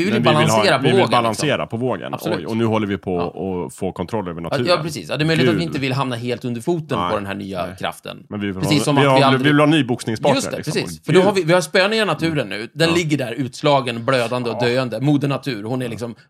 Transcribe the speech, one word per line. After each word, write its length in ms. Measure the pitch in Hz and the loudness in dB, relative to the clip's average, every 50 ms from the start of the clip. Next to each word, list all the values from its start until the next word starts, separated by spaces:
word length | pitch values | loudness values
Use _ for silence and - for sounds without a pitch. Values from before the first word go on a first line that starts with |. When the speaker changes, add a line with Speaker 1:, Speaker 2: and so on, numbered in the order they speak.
| 170 | 0
Speaker 1:
ju 60 | 202 | 2
Speaker 2:
Men 20 | 226 | 0
vi 40 | - | 2
vill 80 | - | 4
ha, 60 | 160 151 | 4 4
Speaker 1:
balansera 440 | 151 - - - - 208 185 151 | 4 4 4 4 4 4 4 2
på 60 | - - | 4 4
Speaker 2:
vi 60 | - | 4
vill 80 | - | 4
Speaker 1:
vågen, 140 | 123 - - | 4 4 4
Speaker 2:
balansera 460 | - 123 117 113 107 - - 147 120 92 78 | 2 2 2 0 -2 0 0 0 0 0 -2
Speaker 1:
liksom. 40 | - - 113 | -4 -4 -4
Speaker 2:
på 60 | 123 | -2
vågen. 280 | 127 110 87 60 65 69 | -2 -4 -4 -6 -8 -8
Speaker 1:
Absolut. 240 | - - 165 - 92 | -6 -4 -4 -4 -4
Speaker 2:
Oj, 60 | 78 | -4
och 120 | 80 113 | -4 -2
nu 80 | 113 117 | 0 0
håller 220 | 113 110 110 107 | 2 2 0 0
vi 100 | 98 101 | 0 -2
på 340 | 92 - 98 92 87 87 85 - | -4 -4 -4 -2 -2 -2 -4 -6
Speaker 1:
Ja. 300 | - 90 95 92 90 82 | -6 -6 -4 -4 -6 -6
Speaker 2:
att 80 | - - | -8 -8
få 160 | - 101 92 | -6 -6 -6
kontroll 360 | 85 - 90 - - 110 95 | -4 -6 -6 -4 -4 -6 -6
över 140 | 90 82 82 | -6 -8 -8
Speaker 1:
Ja, 80 | 85 82 | -6 -6
Speaker 2:
naturen. 160 | - - 123 | -4 -2 0
Speaker 1:
ja, 100 | 170 175 - 151 | 0 0 0 -2
precis. 260 | 170 151 117 85 - | -6 -8 -10 -8 -6
Ja, 80 | 113 | -4
det 60 | 139 151 | -2 0
är 20 | |
möjligt 200 | 160 160 156 127 | 0 2 2 2
Speaker 2:
Gud. 100 | 123 107 | 2 2
Speaker 1:
att 40 | 95 | 0
vi 20 | - | -2
inte 160 | - 78 147 | -4 -4 -4
vill 140 | 131 135 123 | -2 -2 -2
hamna 220 | 131 135 127 123 | -2 -2 -4 -4
helt 300 | 117 120 123 117 107 - | -6 -4 -4 -6 -4 -4
under 160 | 127 117 117 | -6 -6 -4
foten 380 | 113 - 175 165 156 147 - 90 | -2 -2 -2 -2 -2 -4 -4 -2
Speaker 2:
Nej. 100 | 87 87 | -2 -2
Speaker 1:
på 60 | 98 | -2
den 80 | 104 101 | -4 -4
här 100 | 98 98 | -6 -8
nya 300 | 101 101 95 95 90 85 | -8 -8 -8 -6 -6 -6
Speaker 2:
Nej. 100 | 87 92 92 | -6 -8 -8
Speaker 1:
kraften. 460 | 95 85 85 - _ 98 95 98 - _ | -8 -8 -8 -8 _ -16 -16 -16 -14 _
Speaker 2:
Men 100 | 101 104 | -6 -4
vi 60 | 101 | -4
vill 80 | 101 92 | -4 -4
Speaker 1:
Precis 220 | 92 92 98 151 147 | -2 0 2 2 2
Speaker 2:
ha, 40 | 113 | 2
Speaker 1:
som 100 | 151 143 | 2 4
Speaker 2:
vi 60 | 143 | 4
Speaker 1:
att 60 | 143 | 6
Speaker 2:
har, 100 | 139 135 | 6 6
Speaker 1:
vi 60 | 131 135 | 6 6
aldrig 200 | 135 127 123 131 | 6 4 4 2
Speaker 2:
vi 60 | 147 | 4
vill 100 | 147 143 | 4 4
ha 60 | 151 | 4
ny 160 | 147 160 160 135 | 4 4 2 2
boxningspartner, 520 | 117 127 - - 120 110 110 - 147 - | 0 -4 -4 -4 -6 -4 0 2 2 2
Speaker 1:
Just 160 | 277 - 85 | 2 0 -4
det, 60 | - | -6
Speaker 2:
liksom. 160 | - - 151 156 | -6 -6 -4 -4
Speaker 1:
precis. 320 | 185 - - 82 78 _ | -4 -4 -4 -8 -10 _
För 80 | - 151 | 4 4
då 60 | 185 | 6
Speaker 2:
Gud. 60 | 185 | 6
Speaker 1:
har 60 | 202 196 | 6 2
vi, 100 | 196 170 | 2 2
vi 100 | 156 175 | 4 2
har 80 | 180 | 2
spöningar 420 | 170 - - 196 185 202 220 220 214 | 2 2 2 2 2 4 2 0 0
i 20 | |
naturen 440 | 185 156 143 156 165 160 147 120 98 | 0 -2 -2 -2 -2 -2 -2 -4 -4
nu. 200 | 95 101 113 - _ | -6 -8 -8 -10 _
Den 160 | 143 165 165 | 0 2 2
Speaker 2:
Ja. 60 | 165 | 2
Speaker 1:
ligger 220 | 175 180 151 151 | 2 2 0 -2
där 140 | 131 127 113 | -2 -2 -6
utslagen, 760 | 117 131 135 120 - - - 147 143 135 123 123 117 117 117 | -4 -6 -6 -6 -6 0 2 4 4 4 2 -2 -6 -4 -2
blödande 440 | 127 135 127 120 113 123 123 123 117 | 0 2 2 0 0 -2 -4 -2 -4
och 140 | 113 113 123 | -2 0 0
Speaker 2:
Ja. 40 | |
Speaker 1:
döende. 340 | 120 120 131 131 120 107 113 | 0 0 0 -2 -2 -4 0
Moder 260 | 131 147 147 143 143 | 2 2 2 2 2
Natur, 360 | 139 139 131 - 143 120 101 101 | 0 -4 -4 -4 -6 -8 -6 -6
hon 180 | 110 131 127 | -6 -6 -4
är 80 | 127 117 | -6 -6
liksom 260 | 120 101 120 117 107 - _ | -6 -8 -8 -10 -10 -14 _